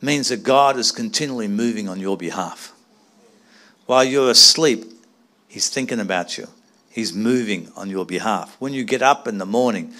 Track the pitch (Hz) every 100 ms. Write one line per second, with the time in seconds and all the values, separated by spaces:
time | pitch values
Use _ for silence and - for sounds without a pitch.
0 | 135 147 127 120 131 135 139 131 117 -
1 | 113 - 151 123 104 101 120 107 98 92
2 | 95 98 85 95 85 - - - _ _
3 | _ _ _ _ _ _ _ _ - 127
4 | 127 139 131 113 - - 156 113 - -
5 | _ _ _ _ _ 101 - 139 127 120
6 | 98 92 87 - - _ _ _ _ -
7 | 107 90 113 127 110 95 80 - 98 95
8 | 87 90 107 98 85 - 131 135 110 127
9 | 131 139 117 104 95 117 127 98 80 -